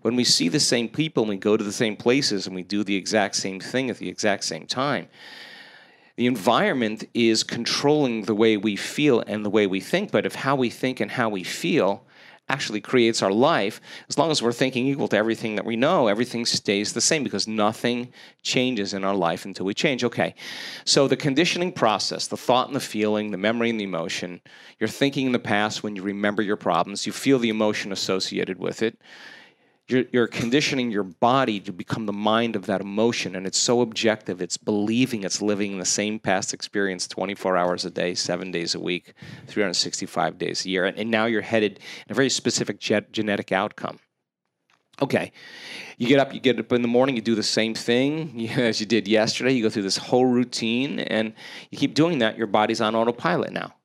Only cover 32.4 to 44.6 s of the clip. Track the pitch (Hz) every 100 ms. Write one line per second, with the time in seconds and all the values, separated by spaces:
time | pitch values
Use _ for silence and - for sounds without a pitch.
32.4 | 117 107 92 95 101 101 117 117 92 92
33.4 | 95 - - 120 117 107 113 110 - 90
34.4 | 90 - - 104 104 117 127 110 95 -
35.4 | 104 101 104 95 87 - 104 107 - 95
36.4 | - - - 107 98 90 - - 95 98
37.4 | 95 90 87 90 92 - 90 90 - 90
38.4 | 92 87 85 87 90 87 - _ - -
39.4 | - - 98 85 - - 95 - 82 87
40.4 | 85 85 92 92 92 - 110 113 113 110
41.4 | 92 113 104 - - - - 104 135 -
42.4 | 123 - 120 101 - 104 101 - 107 101
43.4 | 110 95 104 - - - _ _ _ _
44.4 | _ _